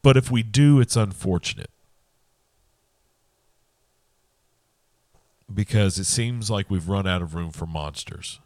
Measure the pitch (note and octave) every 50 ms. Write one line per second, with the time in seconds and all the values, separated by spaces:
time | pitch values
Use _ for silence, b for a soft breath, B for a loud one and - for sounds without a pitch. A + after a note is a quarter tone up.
0 | - C3+ C3 C3 B2 - B2+ A#2 A2 A2 G#2 C#3 D3 D3 D3 C3+ A#2+ - - A#2
1 | G#2+ G2 F#2 - - F#2+ F2+ E2+ - - - - G1+ - _ _ _ _ _ _
2 | _ _ _ _ _ _ _ _ _ _ _ _ _ _ _ _ _ _ _ _
3 | _ _ _ _ _ _ _ _ _ _ _ _ _ _ _ _ _ _ _ _
4 | _ _ _ _ _ _ _ _ _ _ _ _ _ _ _ _ _ _ _ _
5 | _ _ _ _ _ _ _ _ _ - G2 G2+ G#2 - - G#2+ G2+ F#2+ F2 G2
6 | F#2 - - A#2+ A2+ A#2+ A#2+ A#2 A2 G2+ A2 G2+ G2 - G2 F2+ D#2+ F2+ G2 G2
7 | F#2+ F#2+ F2+ F2+ F2 D#2+ D#2 E2+ E2+ E2 D#2 D#2+ E2+ E2 D#2+ D#2 D2+ D2 D2 -
8 | - - E2+ E2+ F2 - - - _